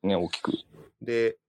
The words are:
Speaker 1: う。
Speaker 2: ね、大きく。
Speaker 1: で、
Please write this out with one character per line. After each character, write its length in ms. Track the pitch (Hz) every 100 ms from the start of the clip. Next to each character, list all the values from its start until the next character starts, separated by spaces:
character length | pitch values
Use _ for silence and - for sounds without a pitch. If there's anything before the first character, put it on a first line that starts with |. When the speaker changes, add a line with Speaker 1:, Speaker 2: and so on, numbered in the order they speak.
Speaker 1:
う。 40 | 101
Speaker 2:
ね、 80 | 92
大 140 | 85
き 100 | -
く。 100 | - - - - - _
Speaker 1:
で、 360 | 120 117 113 -